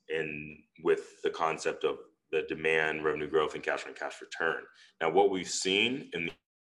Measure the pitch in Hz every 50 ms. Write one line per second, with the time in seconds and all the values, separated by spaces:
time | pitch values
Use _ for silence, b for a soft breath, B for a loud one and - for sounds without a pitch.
0 | _ - 78 80 78 78 76 76 76 76 76 76 - _ _ - 80 82 80 76
1 | - - - - - 82 - - 82 80 80 78 - 80 73 - - 73 69 -
2 | - - _ _ _ _ - 78 76 - 80 78 78 80 80 80 80 78 78 78
3 | 76 76 76 76 76 71 80 80 76 73 - 78 76 80 73 69 - - - -
4 | 73 71 - - - - - - 85 82 71 64 - - b b b b b -
5 | 80 82 80 95 101 98 95 92 82 - - - - 95 95 101 110 117 127 -
6 | - - - 87 82 82 - - _ _ _ _